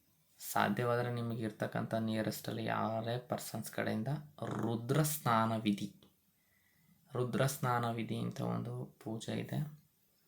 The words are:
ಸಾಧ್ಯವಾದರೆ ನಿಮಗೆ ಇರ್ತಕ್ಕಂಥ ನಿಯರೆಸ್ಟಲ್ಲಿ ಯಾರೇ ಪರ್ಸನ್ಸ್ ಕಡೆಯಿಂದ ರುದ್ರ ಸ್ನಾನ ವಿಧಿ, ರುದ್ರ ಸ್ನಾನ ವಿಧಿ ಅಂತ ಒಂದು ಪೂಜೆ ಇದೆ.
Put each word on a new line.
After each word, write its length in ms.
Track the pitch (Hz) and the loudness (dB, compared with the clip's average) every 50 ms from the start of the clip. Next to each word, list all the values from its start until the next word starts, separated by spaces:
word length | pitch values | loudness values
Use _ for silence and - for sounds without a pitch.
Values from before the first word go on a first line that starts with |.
| _ _ _ _ _ _ _ - - - | _ _ _ _ _ _ _ -14 -6 0
ಸಾಧ್ಯವಾದರೆ 600 | - 110 107 104 104 123 123 120 120 120 123 120 120 | 2 4 4 4 4 4 4 4 4 2 2 0 0
ನಿಮಗೆ 280 | 120 117 117 113 110 110 | -2 -2 -2 -2 -2 -2
ಇರ್ತಕ್ಕಂಥ 500 | 107 - - 117 117 - 117 113 - 113 | -4 -2 -2 -4 -2 -2 -2 -2 0 0
ನಿಯರೆಸ್ಟಲ್ಲಿ 680 | 113 113 110 110 110 107 110 104 - - 120 113 117 113 | 0 2 2 2 2 0 0 -2 -4 -4 -4 -4 -2 -2
ಯಾರೇ 540 | 110 113 110 107 107 113 113 117 117 120 127 | 0 0 0 0 0 0 -2 -2 -2 -2 -4
ಪರ್ಸನ್ಸ್ 520 | - - 120 - - - - 113 107 - | -2 -4 -4 -4 -4 -6 -6 -6 -6 -6
ಕಡೆಯಿಂದ 380 | - 113 110 110 107 107 110 131 147 151 - - - - - | -4 -2 -2 0 0 -2 0 -2 -2 -4 -6 -10 -10 -8 -6
ರುದ್ರ 580 | - - 104 107 113 117 113 117 123 139 147 | -4 -2 -2 0 0 0 0 0 2 4 4
ಸ್ನಾನ 540 | 156 151 - - - 123 117 110 113 113 113 | 4 2 2 0 2 4 4 6 4 4 2
ವಿಧಿ, 380 | 110 107 104 101 - 107 - - - - - _ _ _ _ _ _ _ _ _ _ _ _ _ _ _ _ - _ _ - - | 2 2 2 2 2 0 -6 -8 -12 -20 -20 _ _ _ _ _ _ _ _ _ _ _ _ _ _ _ _ -20 _ _ -6 -2
ರುದ್ರ 320 | 120 123 123 - - 131 | -2 0 2 2 4 4
ಸ್ನಾನ 440 | 139 - - - 123 123 120 120 117 | 2 2 2 0 2 2 2 2 0
ವಿಧಿ 280 | 117 117 113 - 117 117 | 0 -2 -2 -2 -2 -2
ಅಂತ 220 | 120 120 117 - | -2 -4 -4 -2
ಒಂದು 560 | 120 117 117 117 120 120 120 123 131 - - - - | -2 -2 -2 -2 -2 -4 -6 -6 -8 -10 -12 -12 -8
ಪೂಜೆ 360 | 113 113 113 - - 110 117 | -8 -6 -6 -4 -4 -4 -4
ಇದೆ. 400 | 117 117 127 139 151 - - - - _ _ _ _ _ _ _ _ | -2 -2 -2 -2 -2 -2 -6 -14 -20 _ _ _ _ _ _ _ _